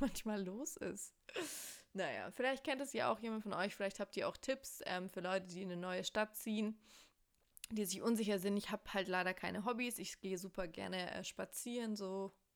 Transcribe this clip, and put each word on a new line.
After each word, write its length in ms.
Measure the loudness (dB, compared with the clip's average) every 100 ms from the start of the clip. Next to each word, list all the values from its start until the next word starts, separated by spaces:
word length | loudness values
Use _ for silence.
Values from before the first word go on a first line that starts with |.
manchmal 420 | 0 2 0 0
los 320 | 0 -2 -6 -4
ist. 380 | -2 -2 -8 -12 -8 -4 -4 -6 -8 -10 -8
Naja, 380 | -2 0 0 -2
vielleicht 340 | 2 2 2
kennt 160 | 0 0
es 120 | 0
ja 180 | 2 4
auch 100 | 4
jemand 220 | 0 -2
von 100 | 0
euch, 220 | 2 0
vielleicht 260 | 2 -2 0
habt 160 | -4 0
ihr 120 | 0
auch 80 | 0
Tipps, 440 | 0 -2 -2 -6 -2
ähm, 220 | -2 -2
für 120 | -2
Leute, 260 | 0 0 0
die 160 | -4
in 100 | -2
eine 80 | -2
neue 240 | 0 0
Stadt 320 | 0 2 0 0
ziehen. 420 | 0 2 2 0 -10 -20 -20 _ _ _ _ -14 -4
Die 140 | 0
sich 180 | 0 2
unsicher 360 | 4 4 4 4
sind. 180 | 4 2
Ich 140 | 2
hab 220 | -2 0
halt 140 | 0 2
leider 260 | 4 4
keine 300 | 2 0 0
Hobbys. 340 | 0 2 0 -2
Ich 220 | -4 -4
gehe 180 | -2 -2
super 300 | -2 -4 -4
gerne, 420 | -4 -2 -2 -2
äh, 120 | -2
spazieren, 720 | -4 -4 -6 -6 -4 -2 -2 -2
so 360 | -2 -2 -4 -6 _